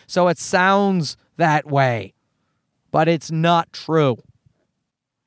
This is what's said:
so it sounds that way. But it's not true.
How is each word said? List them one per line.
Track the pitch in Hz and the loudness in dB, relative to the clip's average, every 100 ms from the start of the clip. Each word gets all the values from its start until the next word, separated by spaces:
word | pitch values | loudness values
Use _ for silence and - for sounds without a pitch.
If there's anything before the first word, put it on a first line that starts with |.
| - | -6
so | 180 175 | 0 0
it | 165 | 0
sounds | - 185 185 196 202 185 139 - _ - | -2 0 2 2 2 -2 -4 -10 _ -2
that | 165 151 151 | 0 0 0
way. | 139 131 113 95 _ _ _ _ _ _ _ _ | 0 0 -2 -8 _ _ _ _ _ _ _ _
But | 151 160 | -2 0
it's | 165 - | -2 -4
not | 160 170 170 - | -2 0 0 -2
true. | - - 160 139 110 _ _ _ _ _ _ _ _ _ _ | -10 -2 0 0 -2 _ _ _ _ _ _ _ _ _ _